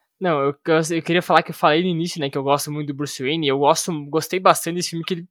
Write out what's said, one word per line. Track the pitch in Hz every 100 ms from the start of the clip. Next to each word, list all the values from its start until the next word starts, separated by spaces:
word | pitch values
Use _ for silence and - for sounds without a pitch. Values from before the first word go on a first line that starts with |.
| _ -
Não, | 180 147
eu, | 147 143 -
eu, | 160 160 165
eu |
queria | 156 175
falar | - 165
que | -
eu |
falei | 160 165 156
no | 185
início, | 165 170 170
né, | 139
que | 143
eu |
gosto | 135 143 151
muito | 147 143
do |
Bruce | 139 147 -
Wayne, | 131 160 147
eu | 135
gosto, | 143 165 - 156 143
gostei | 156 - 185
bastante | 185 160 170 175
desse | 170
filme, | 165
que | 165
ele, | 175 175